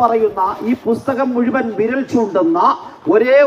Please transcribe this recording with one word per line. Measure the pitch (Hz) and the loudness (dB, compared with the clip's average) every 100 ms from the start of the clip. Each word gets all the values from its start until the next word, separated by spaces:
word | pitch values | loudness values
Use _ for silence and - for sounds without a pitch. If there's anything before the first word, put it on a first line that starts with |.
പറയുന്ന, | 240 226 214 196 185 208 220 | 0 2 0 0 -4 -4 -4
ഈ | 254 | -4
പുസ്തകം | - 233 - 254 262 240 | -2 -4 -2 -4 -2 -2
മുഴുവൻ | 240 269 233 202 | -2 -2 -4 -4
വിരൽ | 226 269 262 | -2 -4 -2
ചൂണ്ടുന്ന | 240 208 185 165 170 254 262 - - 151 | -2 0 0 0 2 2 0 -6 -10 0
ഒരേ | 214 247 277 | 2 4 4